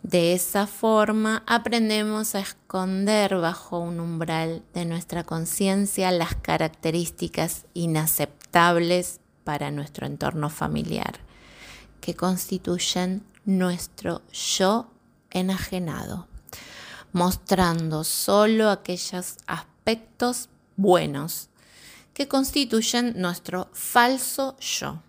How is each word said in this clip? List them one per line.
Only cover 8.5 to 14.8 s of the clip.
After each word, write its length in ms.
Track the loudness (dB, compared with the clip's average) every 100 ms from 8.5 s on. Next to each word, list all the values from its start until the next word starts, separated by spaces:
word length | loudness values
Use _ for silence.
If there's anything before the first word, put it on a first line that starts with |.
| 6 6 6 4 2 0 -8 _ _ -6
para 240 | -4 -4
nuestro 340 | -6 -8 -8 -8
entorno 440 | -4 -4 -2 -4
familiar, 720 | -4 -4 -2 -2 -4 -4 -8 -18 -20 -20 -20 -20 -20 -20 -12
que 160 | -8 -2
constituyen 1040 | -2 -2 -2 -6 -2 -2 -2 -2 -2 -4 -8 _ 0
nuestro 760 | 2 2 -2 -8 -8 -6 -6 _
yo 580 | -8 -4 2 4 2